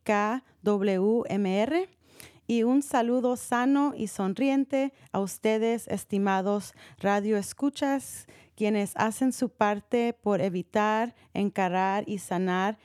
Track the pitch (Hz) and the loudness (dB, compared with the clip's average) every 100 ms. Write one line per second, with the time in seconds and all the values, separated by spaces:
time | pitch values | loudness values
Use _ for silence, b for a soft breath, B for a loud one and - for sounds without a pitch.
0 | - 208 208 254 b b 208 208 202 190 | -2 0 0 -4 b b -2 0 2 2
1 | 202 233 - 196 196 190 233 320 381 _ | 2 0 0 -2 0 0 2 0 -2 _
2 | B B B B - 233 233 269 277 262 | B B B B -2 0 4 2 2 0
3 | 233 254 247 247 - 240 254 285 285 - | 2 2 0 -2 -2 0 2 2 2 -2
4 | 214 - 190 190 277 269 269 269 277 b | -6 -2 -2 0 0 2 0 -2 -2 b
5 | b - 196 - 220 220 226 233 - 196 | b -4 -4 -2 0 2 0 -2 -4 -8
6 | - 202 196 190 190 208 196 B B B | -4 -2 0 0 0 -2 -4 B B B
7 | 196 202 208 208 190 - 277 - 277 277 | 0 0 0 -2 -2 -4 -4 -2 -2 -2
8 | - - - B B - 208 214 202 - | -4 -16 -18 B B -4 0 0 -2 -2
9 | 220 214 262 - 254 - 208 208 - 240 | -2 0 -2 0 -4 0 0 0 -2 0
10 | 233 233 208 196 196 180 - 214 214 220 | 0 -2 -2 0 0 -2 -2 0 2 0
11 | 240 b b - 202 202 185 180 190 202 | -2 b b -4 -2 0 0 2 0 0
12 | - 202 - 180 185 185 196 214 | -4 -8 -4 -2 0 0 0 -4